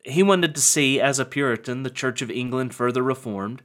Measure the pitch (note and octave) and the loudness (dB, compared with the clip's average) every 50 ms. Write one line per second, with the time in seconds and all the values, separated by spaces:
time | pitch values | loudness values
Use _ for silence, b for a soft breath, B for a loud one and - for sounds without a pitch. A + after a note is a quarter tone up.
0 | _ - C3+ E3 G3 G3 G3 F3+ F3 D#3 D3 D3 C3 - - D#3 C#3+ C3 C3+ B2+ | _ -4 2 4 6 6 6 4 4 0 0 2 2 2 4 4 4 4 4 4
1 | - C#3 C3+ C3 C3 C3 - C#3+ C#3+ C3 A#2 G#2+ - - B2 B2+ C3+ C3 B2+ - | 2 2 2 0 -2 -2 -2 -2 0 0 0 -2 -4 -6 -8 -6 -6 -8 -8 -4
2 | - C3 A#2+ - C#3 A2+ - A#2+ B2 B2+ B2 C3 C3 B2 A#2 - A#2+ B2 B2 C3 | -4 -4 -4 -4 -6 -6 -4 -6 -4 -4 -4 -4 -4 -6 -4 -2 -2 0 0 0
3 | B2+ C3 C3 C3 - A#2+ G#2 G2 G2 G#2 B2 C3+ b | 0 0 -2 -4 -6 -8 -6 -6 -6 -8 -8 -10 b